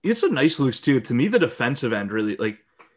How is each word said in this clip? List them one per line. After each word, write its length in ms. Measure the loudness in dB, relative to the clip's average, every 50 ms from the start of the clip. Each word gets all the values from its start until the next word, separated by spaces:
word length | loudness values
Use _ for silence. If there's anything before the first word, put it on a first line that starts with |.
| 0
He 60 | -2
had 80 | 0 2
some 160 | 2 0 2
nice 240 | 4 2 2 2 2
looks 200 | 0 0 0 0
too. 200 | 0 2 2 2
To 140 | 0 0 0
me, 120 | 0 0
the 120 | 2 4 2
defensive 520 | 2 2 0 -2 -2 -2 -2 -2 -2 -4
end 200 | -2 -4 -4 -4
really, 240 | -4 -2 -2 -2 -4
like, 240 | -4 -4 -6 -6 _ _ _ _ _ -20 _ _